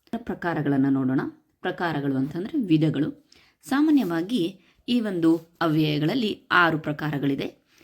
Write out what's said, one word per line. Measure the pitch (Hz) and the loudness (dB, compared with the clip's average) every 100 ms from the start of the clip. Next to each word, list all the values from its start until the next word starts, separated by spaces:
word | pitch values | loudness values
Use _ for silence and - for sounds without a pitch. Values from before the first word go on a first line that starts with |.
| _ 233 | _ -10
ಪ್ರಕಾರಗಳನ್ನ | - 180 175 156 147 139 139 | -8 -6 -4 -2 0 2 2
ನೋಡೋಣ. | 135 131 135 - - _ _ | 2 0 0 -2 -8 _ _
ಪ್ರಕಾರಗಳು | 180 175 175 143 139 131 | -8 -4 -4 -2 -2 -2
ಅಂತಂದ್ರೆ | 135 170 202 311 | -2 -4 -6 -2
ವಿಧಗಳು. | 196 156 156 139 156 - _ - _ _ - | 2 2 2 0 -2 -6 _ -20 _ _ -4
ಸಾಮಾನ್ಯವಾಗಿ | 269 311 285 190 165 180 247 165 - _ _ - | 0 4 4 2 -2 -2 -2 -4 -6 _ _ -2
ಈ | 247 | -2
ಒಂದು | 214 175 160 165 - - | 0 0 2 2 -2 -4
ಅವ್ಯಯಗಳಲ್ಲಿ | 170 151 151 147 151 247 214 - - | 0 2 2 2 0 0 -2 -4 0
ಆರು | 175 170 160 | 2 4 2
ಪ್ರಕಾರಗಳಿದೆ. | 151 147 151 143 139 139 - - _ _ | -4 -6 -4 -2 -2 -2 -6 -12 _ _